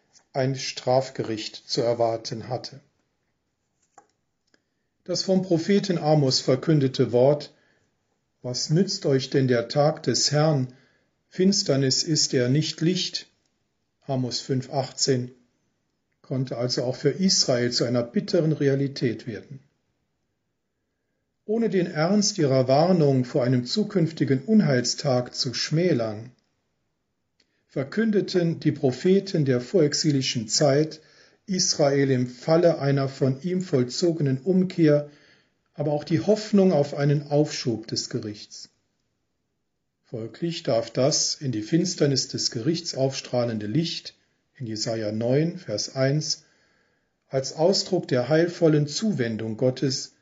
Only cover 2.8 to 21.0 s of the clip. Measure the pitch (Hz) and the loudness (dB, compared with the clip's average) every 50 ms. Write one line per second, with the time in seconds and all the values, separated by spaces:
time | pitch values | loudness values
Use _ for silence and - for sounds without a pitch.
2.8 | - _ _ _ _ _ _ _ _ _ _ _ _ _ _ _ _ _ _ _ | -20 _ _ _ _ _ _ _ _ _ _ _ _ _ _ _ _ _ _ _
3.8 | _ _ _ - - _ _ _ _ _ _ _ _ _ _ _ _ _ _ _ | _ _ _ -20 -20 _ _ _ _ _ _ _ _ _ _ _ _ _ _ _
4.8 | _ _ _ _ _ 180 175 165 - 190 190 190 185 - 175 156 165 - 202 202 | _ _ _ _ _ -6 -6 -4 0 2 2 2 2 2 0 0 2 2 2 2
5.8 | 202 - 175 156 147 151 156 151 139 131 131 - - - 131 127 - 165 160 147 | 2 0 -2 0 2 2 4 4 4 2 0 0 2 2 0 2 2 2 2 4
6.8 | 135 131 131 - 127 107 113 120 127 139 147 147 - - _ _ _ _ _ _ | 2 2 2 0 0 2 4 4 6 4 4 2 -2 -10 _ _ _ _ _ _
7.8 | _ _ _ _ _ _ _ _ _ _ _ _ - 123 127 - - - 151 170 | _ _ _ _ _ _ _ _ _ _ _ _ -10 -8 -6 -6 -2 0 2 2
8.8 | 196 196 - - - 160 135 135 131 - - 143 131 127 123 117 117 - - 147 | 2 0 -2 -4 0 0 0 0 0 0 0 2 2 2 2 0 0 0 0 2
9.8 | 143 156 160 - - 131 117 - - - 143 151 151 160 151 135 127 127 - _ | 2 2 0 -2 -4 -2 -2 0 0 0 2 2 2 2 2 0 -2 -4 -8 _
10.8 | _ _ _ _ _ _ _ _ _ _ - - 185 190 196 - - - 143 135 | _ _ _ _ _ _ _ _ _ _ -2 0 2 2 2 2 0 0 0 2
11.8 | 139 131 131 - - 170 151 143 - - - 131 123 123 135 156 156 - - - | 2 2 0 -2 -2 -2 0 0 0 0 0 0 2 2 2 0 0 -2 -4 -2
12.8 | 160 170 185 180 - - - - - - _ _ _ _ _ _ _ _ _ _ | -2 0 0 -2 -4 -6 -8 -10 -12 -14 _ _ _ _ _ _ _ _ _ _
13.8 | _ _ _ _ _ - 135 127 127 120 107 - - - 139 127 123 - - 139 | _ _ _ _ _ -6 -4 -4 -4 -4 -6 -8 -4 -4 -4 -4 -4 -4 -4 -6
14.8 | 127 - - - - 135 131 123 123 123 - _ _ _ _ _ _ _ _ _ | -6 -6 -6 -4 -2 0 0 0 -4 -8 -12 _ _ _ _ _ _ _ _ _
15.8 | _ _ _ _ _ _ _ _ _ - 139 131 135 - 135 117 123 127 - 151 | _ _ _ _ _ _ _ _ _ -8 -6 -4 -4 -4 -4 -4 -4 -4 -4 -4
16.8 | 127 127 131 - - 139 131 - 190 190 - - - - 127 120 123 120 - - | -4 -4 -4 -2 -2 -2 0 2 2 2 2 2 2 2 0 0 0 -2 -2 -2
17.8 | 139 117 123 123 120 - - 208 - - - 175 151 160 147 - 147 135 135 139 | -2 0 0 -2 -2 -2 -4 -4 -2 0 0 2 2 2 0 2 2 2 2 2
18.8 | 139 131 139 - 151 117 107 - - 120 104 95 - - 135 - - _ _ _ | 0 -4 -4 -4 -2 -2 -4 -4 -8 -10 -12 -12 -14 -16 -20 -20 -20 _ _ _
19.8 | _ _ _ _ _ _ _ _ _ _ _ _ _ _ _ _ _ _ _ _ | _ _ _ _ _ _ _ _ _ _ _ _ _ _ _ _ _ _ _ _
20.8 | _ _ _ _ | _ _ _ _